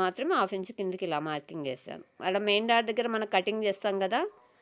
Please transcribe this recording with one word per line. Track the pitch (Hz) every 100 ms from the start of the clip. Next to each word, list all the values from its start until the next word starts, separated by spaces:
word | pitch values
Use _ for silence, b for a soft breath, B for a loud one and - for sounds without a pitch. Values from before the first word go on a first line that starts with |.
మాత్రమే | 185 185 285 330
హాఫ్ | 190 196
ఇంచ్ | 185 226
కిందికి | 190 185 180
ఇలా | 147 156
మార్కింగ్ | 151 - 165 139
వేసాను. | 127 - 147 - -
అక్కడ | 175 190 208
మెయిన్ | 208 226
డాట్ | 233 226
దగ్గర | 220 233
మనం | 220 214 202
కటింగ్ | 190 220 214
చేస్తాం | 196 208 196
కదా, | 190 233 415 - b b